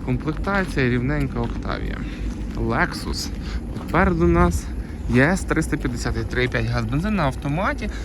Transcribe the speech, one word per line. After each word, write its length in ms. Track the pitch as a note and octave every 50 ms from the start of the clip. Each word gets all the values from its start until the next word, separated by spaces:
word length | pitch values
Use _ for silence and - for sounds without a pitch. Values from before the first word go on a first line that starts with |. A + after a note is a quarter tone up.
| -
комплектація, 840 | C3 B2+ A#2 - D#3 D#3 - - G3 G3+ G3 F#3 - - D3 C3 A#2+
рівненька 500 | B2 A#2+ A#2+ C3+ D3+ D3 C#3 C3 - A#2
Octavia. 580 | A#2 A#2 - - - - - - - - - - - - - - - - - - - - -
Lexus. 720 | A2 A2+ A2+ A#2 D3 F3 - - - - - - - - - - - - - - - - - - -
Попереду 460 | - - - E3 F#3+ F#3+ F3 D#3+ F3
у 40 | E3+
нас 360 | E3+ E3+ F3 F3 E3+ - - - - - - - - - - - A#2
Є 80 | B2
С 180 | C#3 E3 F#3+ F#3 -
триста 320 | - D3 D#3 D#3+ - D3+
п'ятдесят, 520 | C#3+ - B2+ A#2+ A#2+ - A#2+ G#2+ A2+ A2 -
три 160 | - B2+ B2+
і 40 | B2
п'ять 180 | C3 A#2+ A2+
газ, 180 | A2+ A#2 A#2+ A#2
бензин 300 | A2+ C3 D3 F3+ G#3+ G#3+
на 80 | F#3
автоматі, 680 | D3+ C3+ - - - C#3+ D3 E3+ G#3 C4 D4 - D#4+ - - -